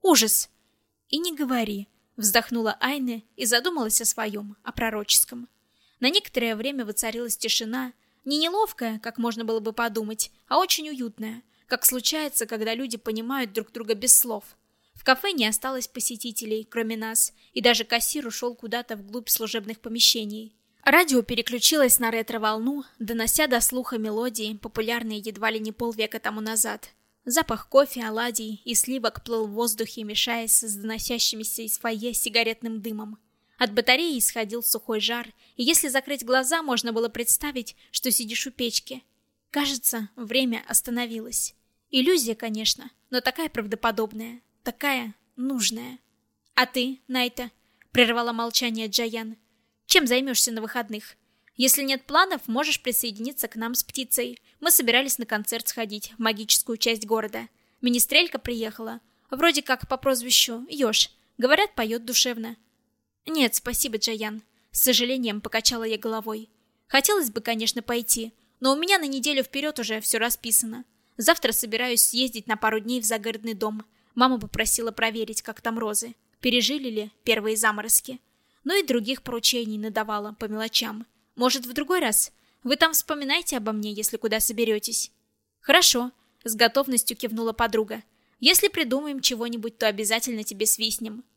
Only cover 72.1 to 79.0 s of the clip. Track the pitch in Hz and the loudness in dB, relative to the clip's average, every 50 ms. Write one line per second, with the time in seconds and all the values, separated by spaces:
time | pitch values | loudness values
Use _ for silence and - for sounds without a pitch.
72.1 | - 233 262 254 - 220 208 - 220 214 - 220 220 220 202 226 247 254 220 214 | 4 0 0 0 -2 -8 -4 -4 -2 0 2 0 0 0 -2 -2 -4 -2 0 0
73.1 | 226 220 208 226 220 220 208 226 220 185 208 214 214 214 214 _ _ _ _ _ | -2 -2 -2 -6 -6 -6 -6 -8 -4 -2 -4 -4 -4 -6 -12 _ _ _ _ _
74.1 | _ 240 247 262 262 233 - - - - 220 - - - 233 226 214 - 226 226 | _ 4 6 6 6 2 -2 -6 -2 -2 0 0 0 0 -2 -4 -2 0 0 0
75.1 | 214 226 220 214 220 - - - - - _ 233 226 226 226 214 208 208 226 240 | 0 -2 -6 -4 -4 -6 -6 -6 -14 -4 _ -2 -2 0 -2 0 -2 -2 -4 -6
76.1 | 233 _ _ _ _ _ - 247 240 247 226 208 277 302 269 254 220 214 208 214 | -14 _ _ _ _ _ 0 2 4 4 4 2 0 -2 -4 -4 -4 -4 -6 -6
77.1 | _ _ _ - 220 220 208 220 220 220 233 220 214 208 208 226 226 - - - | _ _ _ 0 2 2 2 0 0 2 2 2 2 0 0 2 2 2 2 -2
78.1 | 254 254 _ _ _ _ _ _ _ _ _ 269 370 403 381 - 254 240 | -14 -14 _ _ _ _ _ _ _ _ _ 2 2 2 4 4 2 0